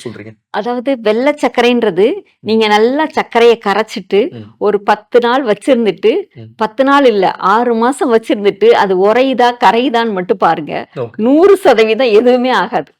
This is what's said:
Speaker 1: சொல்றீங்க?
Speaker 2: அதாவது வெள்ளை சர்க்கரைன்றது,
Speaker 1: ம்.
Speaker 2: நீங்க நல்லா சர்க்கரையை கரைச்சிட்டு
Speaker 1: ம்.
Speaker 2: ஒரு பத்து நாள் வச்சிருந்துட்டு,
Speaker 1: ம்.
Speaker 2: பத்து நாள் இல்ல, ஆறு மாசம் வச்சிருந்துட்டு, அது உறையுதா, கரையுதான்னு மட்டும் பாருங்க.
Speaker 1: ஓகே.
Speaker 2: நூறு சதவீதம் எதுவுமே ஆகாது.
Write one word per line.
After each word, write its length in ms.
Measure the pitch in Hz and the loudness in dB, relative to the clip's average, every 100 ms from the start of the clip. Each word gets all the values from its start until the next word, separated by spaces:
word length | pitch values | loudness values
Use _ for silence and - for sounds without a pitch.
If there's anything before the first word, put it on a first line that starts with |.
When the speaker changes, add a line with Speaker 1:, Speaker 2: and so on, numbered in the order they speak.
| 123 | -14
Speaker 1:
சொல்றீங்க? 280 | 104 107 - _ | -16 -20 -20 _
Speaker 2:
அதாவது 500 | 196 214 247 240 262 | -8 -6 -6 -4 -2
வெள்ளை 340 | 214 220 269 294 | -2 0 -2 -2
சர்க்கரைன்றது, 720 | 262 - 240 247 220 170 220 | -4 0 0 0 0 0 0
Speaker 1:
ம். 100 | 403 - _ | -2 -10 _
Speaker 2:
நீங்க 260 | 202 220 214 | -4 -2 2
நல்லா 400 | 208 226 277 311 | 2 2 0 -4
சர்க்கரையை 520 | - 233 233 233 226 214 | -6 -4 2 2 2 -2
கரைச்சிட்டு 640 | 196 220 - 180 196 - | -4 -4 -10 -4 -2 -2
Speaker 1:
ம். 60 | 120 107 _ | -6 -18 _
Speaker 2:
ஒரு 240 | 196 208 | -2 -2
பத்து 380 | 208 208 - 247 | 0 -2 0 0
நாள் 240 | 233 254 | 2 0
வச்சிருந்துட்டு, 760 | 247 202 - 247 220 170 214 339 - | -2 -2 0 0 0 0 -2 -2 -6
Speaker 1:
ம். 60 | - 113 - | -16 -20 -8
Speaker 2:
பத்து 280 | 220 214 | -6 -2
நாள் 200 | 269 277 | 0 4
இல்ல, 280 | 262 208 180 | 4 2 0
ஆறு 420 | - 185 214 247 | -2 0 0 0
மாசம் 380 | 226 233 277 311 | 0 -2 -2 0
வச்சிருந்துட்டு, 520 | 226 226 214 202 202 | 0 0 -2 -2 0
அது 480 | 220 - 180 185 196 | 2 2 0 0 2
உறையுதா, 380 | 226 269 233 240 247 | 2 0 0 0 2
கரையுதான்னு 480 | 202 226 254 233 226 | 0 0 0 -2 -2
மட்டும் 240 | 190 180 190 | -4 -4 -2
பாருங்க. 520 | 180 165 147 156 - 147 | -2 -2 -6 -10 -10 -10
Speaker 1:
ஓகே. 160 | 117 - | -10 -4
Speaker 2:
நூறு 400 | 226 294 392 392 | 0 4 4 4
சதவீதம் 300 | 330 220 220 | 4 2 2
எதுவுமே 600 | 220 254 202 247 254 254 | 0 2 2 2 2 0
ஆகாது. 420 | 220 190 190 - | -2 -2 -6 -8